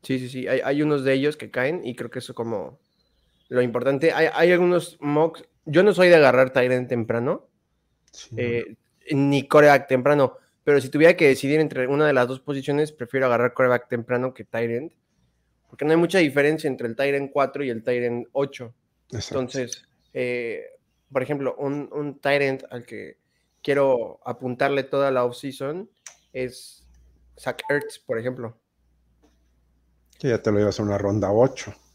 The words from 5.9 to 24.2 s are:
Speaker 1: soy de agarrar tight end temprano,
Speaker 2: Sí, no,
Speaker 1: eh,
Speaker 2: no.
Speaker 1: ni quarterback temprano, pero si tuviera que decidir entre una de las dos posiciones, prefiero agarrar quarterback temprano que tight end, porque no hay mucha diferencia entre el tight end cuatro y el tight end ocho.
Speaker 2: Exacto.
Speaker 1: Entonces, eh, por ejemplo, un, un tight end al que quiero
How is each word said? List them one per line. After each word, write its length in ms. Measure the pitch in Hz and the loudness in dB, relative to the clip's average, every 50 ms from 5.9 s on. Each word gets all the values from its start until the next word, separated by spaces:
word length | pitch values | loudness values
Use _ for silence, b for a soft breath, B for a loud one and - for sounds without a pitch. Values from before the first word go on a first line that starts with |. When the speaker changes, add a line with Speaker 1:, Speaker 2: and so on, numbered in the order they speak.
| 185 | 6
Speaker 1:
soy 140 | 170 185 180 | 6 6 8
de 80 | 175 | 8
agarrar 360 | 160 147 131 123 127 131 131 | 8 8 6 6 6 4 4
tight 180 | 131 135 127 127 | 4 2 2 2
end 160 | 127 123 127 127 | 2 0 0 -2
temprano, 600 | 127 120 113 117 120 117 120 139 185 302 _ _ _ _ _ _ _ _ _ _ _ _ _ _ | -2 -4 -2 -2 -2 -2 -2 -2 -4 -4 _ _ _ _ _ _ _ _ _ _ _ _ _ _
Speaker 2:
Sí, 160 | _ - - _ | _ -20 -20 _
no, 100 | 117 113 | -8 -6
Speaker 1:
eh, 340 | 123 120 117 117 - 87 110 _ _ _ _ _ _ - | -4 -2 -2 -4 -6 -8 -16 _ _ _ _ _ _ -4
Speaker 2:
no. 80 | 156 139 | 0 2
Speaker 1:
ni 300 | 139 139 143 139 131 - | 2 2 2 0 0 4
quarterback 400 | - 151 147 151 143 135 139 - | 6 8 8 8 6 6 4 0
temprano, 480 | 131 127 123 143 147 147 135 123 B B B B B _ | -2 0 2 2 4 4 2 0 B B B B B _
pero 180 | _ - 143 139 | _ 2 2 2
si 80 | 123 131 | 2 0
tuviera 260 | 135 147 156 165 180 | 0 4 6 6 6
que 100 | 175 170 143 | 6 4 4
decidir 300 | 135 127 - 135 147 156 | 4 2 0 0 0 0
entre 280 | 156 143 - 131 127 127 | 0 0 -2 -4 -2 -2
una 180 | 139 143 151 | 0 0 2
de 60 | 151 | 2
las 160 | 143 127 123 123 | 2 2 0 0
dos 120 | 135 131 | -4 -10
posiciones, 520 | _ - 143 139 131 151 143 147 156 151 | _ -8 -8 -8 -4 -2 -2 -2 -2 -4
prefiero 340 | 151 _ 123 113 - 135 131 | -6 _ -14 -6 -4 -2 0
agarrar 280 | 127 120 117 120 123 - | 2 2 2 0 -2 0
quarterback 340 | - 131 127 123 120 - _ | 0 0 2 2 0 -2 _
temprano 460 | 127 120 113 - 127 123 127 131 127 | -8 -8 -6 -4 -4 -4 -4 -6 -8
que 100 | - 107 | -10 -20
tight 260 | _ - 113 117 117 | _ -6 -6 -4 -4
end, 220 | 117 120 147 170 _ _ _ _ _ _ _ _ _ _ _ _ _ _ _ _ | -4 -6 -8 -10 _ _ _ _ _ _ _ _ _ _ _ _ _ _ _ _
porque 160 | - - - | -12 -6 0
no 60 | 151 | 2
hay 40 | 160 | 2
mucha 220 | 165 170 170 175 190 | 2 2 2 2 2
diferencia 500 | 170 147 127 143 143 147 156 156 156 147 | 2 2 2 2 2 2 0 0 -2 -6
entre 180 | 131 120 120 | -4 -4 -6
el 80 | 117 113 | -8 -4
tight 180 | - 139 139 139 | -2 -2 -2 0
end 160 | 139 139 135 | -2 -4 -4
cuatro 320 | - 143 139 131 - 139 143 | -2 -2 -2 -2 -2 -6 -6
y 60 | 131 | -6
el 120 | 117 113 | -6 -6
tight 200 | 110 131 123 123 | -4 -4 -2 -2
end 240 | 120 120 120 120 113 _ | -2 -4 -4 -6 -8 _
ocho. 420 | _ 139 139 139 - - 123 113 - _ _ _ _ _ _ _ | _ -4 -4 -4 -6 -16 -18 -18 -18 _ _ _ _ _ _ _
Speaker 2:
Exacto. 300 | - 117 - - 135 135 | -10 -10 -10 -6 -6 -6
Speaker 1:
Entonces, 440 | 127 123 - 135 127 113 - - _ _ _ _ _ _ | -6 -6 -6 -8 -8 -8 -10 -16 _ _ _ _ _ _
eh, 540 | _ 135 127 123 123 120 120 117 110 76 57 - - _ _ _ _ _ _ _ | _ -6 -6 -4 -4 -6 -6 -6 -8 -10 -12 -16 -20 _ _ _ _ _ _ _
por 120 | 135 135 | -6 -6
ejemplo, 320 | 127 127 147 139 139 127 - | -4 -4 -4 -4 -4 -6 -6
un, 320 | - 143 139 139 147 143 - | -4 -6 -6 -6 -6 -8 -8
un 260 | - 147 147 147 135 - | -8 -8 -8 -8 -10 -6
tight 220 | _ 139 143 143 | _ 0 0 0
end 220 | 143 135 135 131 - - | 0 0 -2 -4 -8 -14
al 140 | - 123 117 | -16 -16 -16
que 320 | - 117 104 101 71 - _ _ _ _ _ _ _ _ _ | -14 -16 -16 -16 -16 -20 _ _ _ _ _ _ _ _ _
quiero 580 | _ - 139 143 139 135 131 120 110 92 - - | _ -2 0 2 2 2 2 0 -2 -6 -10 -14